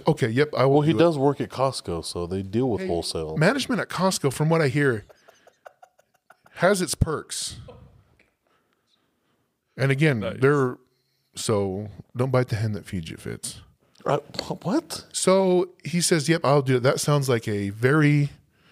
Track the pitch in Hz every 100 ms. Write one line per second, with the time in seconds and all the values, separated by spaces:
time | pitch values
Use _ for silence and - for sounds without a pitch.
0 | - 156 123 117 147 - 131 143 151 160
1 | 170 151 139 135 117 - 135 - - 85
2 | 78 87 87 95 98 107 131 98 185 -
3 | - 165 156 156 165 277 247 226 - -
4 | 185 180 143 - 156 165 147 143 143 113
5 | - _ _ _ _ _ - - - _
6 | _ _ _ _ _ - 175 202 175 -
7 | - 139 - - - - - 240 - _
8 | _ _ _ _ _ _ _ _ _ _
9 | _ _ _ _ _ _ _ - 135 135
10 | 156 123 95 107 135 147 131 - _ _
11 | _ _ _ - - 104 98 92 104 -
12 | - 117 131 127 127 104 110 104 - 95
13 | 80 - - 57 - - - _ _ _
14 | - 143 - - - - - 269 - -
15 | - - - 190 190 180 185 _ 151 170
16 | 165 170 139 165 123 147 131 127 123 -
17 | - 147 135 120 113 104 98 104 123 156
18 | 147 147 143 - _ _ _